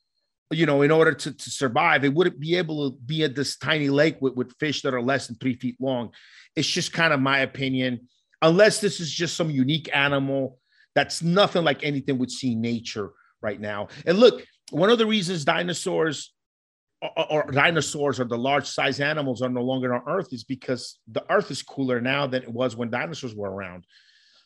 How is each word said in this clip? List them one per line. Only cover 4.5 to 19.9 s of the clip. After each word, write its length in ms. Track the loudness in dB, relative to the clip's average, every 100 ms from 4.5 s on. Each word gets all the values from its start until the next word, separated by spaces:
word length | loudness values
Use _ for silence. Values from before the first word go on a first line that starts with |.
| -4
fish 240 | -4 -2
that 120 | -2
are 80 | -2
less 240 | 0 -2 -4
than 100 | -6
three 180 | -4
feet 220 | -4 -6 -6
long. 300 | -4 -4 -6 -12 -20 -20 -12
It's 140 | -6 -4
just 240 | -2 -4
kind 200 | 0 2
of 80 | 2
my 200 | 2 2
opinion, 680 | 0 -4 -4 -2 -2 -4 -10 _ _ 0
unless 380 | 4 6 6 6
this 200 | -2 -4
is 100 | -8
just 240 | -4 -4 -2
some 140 | -2
unique 380 | 0 0 0 -2
animal 640 | 0 2 2 0 -2 -4 -8 _ _ _
that's 280 | 0 0 -2
nothing 420 | 0 4 4 4
like 200 | 2 0
anything 320 | -2 -2 -2 -2
we'd 120 | -2
see 220 | -4 -4
in 80 | -2
nature 500 | -2 -4 -6 -8 -8 -10 _ _
right 180 | -8 -6
now. 280 | -8 -6 -8 -8 0
And 120 | 6
look, 260 | 8 6 -6 _ -8
one 200 | 0 4
of 80 | 4
the 80 | 4
reasons 380 | 0 0 -2
dinosaurs 880 | 0 0 0 -4 -4 0 -2 -2 -10 _ _ _ _ _ _ -12
or, 280 | -8 -4 0
or 220 | 0 0
dinosaurs 640 | 4 4 4 0 -2 -2 0
or 60 |
the 140 | -2 -2
large 280 | 0 0 -2
size 340 | -2 -2 0
animals 420 | -2 -2 -4 -4
are 80 | -4
no 120 | -2
longer 320 | -2 -2 -2